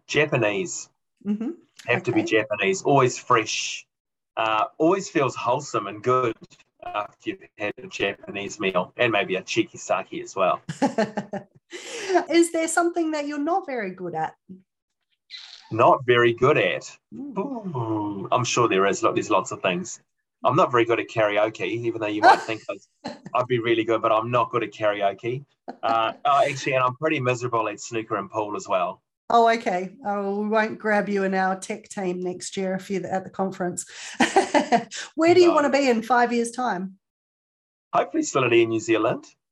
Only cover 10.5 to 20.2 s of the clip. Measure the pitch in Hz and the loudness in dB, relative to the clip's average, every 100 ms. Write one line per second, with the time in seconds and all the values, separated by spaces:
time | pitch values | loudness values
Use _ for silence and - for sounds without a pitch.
10.5 | - - - - - 220 214 202 196 - | 0 -4 -2 -2 0 -4 -4 -8 -10 -14
11.5 | _ _ 359 - 466 392 359 - 330 339 | _ _ -18 -14 -10 0 0 2 4 4
12.5 | 330 330 359 339 349 320 311 294 294 294 | 2 -2 0 0 0 -2 -2 -4 -4 -2
13.5 | 370 370 254 196 185 180 160 - - - | -2 -2 -6 -6 -6 -8 -4 -6 -6 -20
14.5 | 185 _ _ _ _ _ _ _ - - | -20 _ _ _ _ _ _ _ -20 -20
15.5 | - - 110 135 160 123 123 120 117 127 | -20 -6 4 6 6 4 4 4 4 4
16.5 | 143 95 65 - - _ 220 285 196 233 | 4 2 0 -6 -18 _ -14 -10 -6 -6
17.5 | 254 202 131 113 110 104 98 87 127 123 | -6 -8 -6 -4 -4 -4 -6 -2 -2 0
18.5 | - 117 98 98 95 113 - 92 101 90 | 2 2 4 2 2 0 0 0 0 0
19.5 | 101 98 90 90 - _ _ | -2 -2 -2 -4 -12 _ _